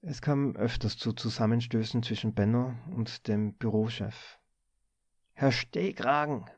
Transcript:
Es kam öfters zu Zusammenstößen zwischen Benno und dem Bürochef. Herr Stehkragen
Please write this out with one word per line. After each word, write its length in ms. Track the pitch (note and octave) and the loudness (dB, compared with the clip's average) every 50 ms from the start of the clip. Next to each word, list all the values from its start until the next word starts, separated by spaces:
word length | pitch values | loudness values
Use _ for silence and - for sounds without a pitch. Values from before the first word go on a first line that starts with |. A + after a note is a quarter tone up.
Es 200 | - F3+ D3 - | -6 -8 -8 -4
kam 340 | - - D3 C#3 C#3 C#3 - | 2 2 4 4 4 2 0
öfters 420 | - - A#2+ A#2+ - - A2 - | 0 0 0 0 2 0 -2 -2
zu 160 | - - B2 G#2+ | -2 -2 -4 -2
Zusammenstößen 880 | - - A#2 A2 - - A2 A2+ A#2 A#2+ A#2+ - A2+ A2 A2 - B2 A#2 | -2 -2 -4 -2 2 2 4 4 4 2 2 0 0 0 2 0 -2 -2
zwischen 300 | - A#2 G#2+ - A2+ G#2+ | 0 -4 -2 -2 -2 0
Benno 400 | - G2+ G2+ A2+ A#2+ B2 B2+ B2 A#2+ - - - | 2 2 4 4 4 2 0 -4 -8 -10 -10 -4
und 320 | A#2+ A#2 A2 - - _ | -4 -4 -4 -6 -12 _
dem 260 | - A2 G#2 G#2+ G#2+ G2 | -2 0 0 0 0 -2
Bürochef. 840 | _ - A#2 G#2+ G#2+ A2 A2+ A#2 - G#2 G2+ G#2+ - - - - - _ _ _ _ _ _ _ _ _ _ _ _ _ _ _ _ _ _ _ | _ -4 0 2 2 0 0 -2 -4 -6 -6 -6 -10 -14 -20 -20 -20 _ _ _ _ _ _ _ _ _ _ _ _ _ _ _ _ _ _ _
Herr 180 | - C#3 C3+ | 0 2 2
Stehkragen 960 | B2+ - - - _ - F3+ F#3+ - - - B2 C#3 D3 D3 D3 D3 B2 F2+ - - | 2 2 -2 -4 _ -2 -2 -2 -4 -4 0 2 2 2 2 0 -2 -4 -6 -10 -18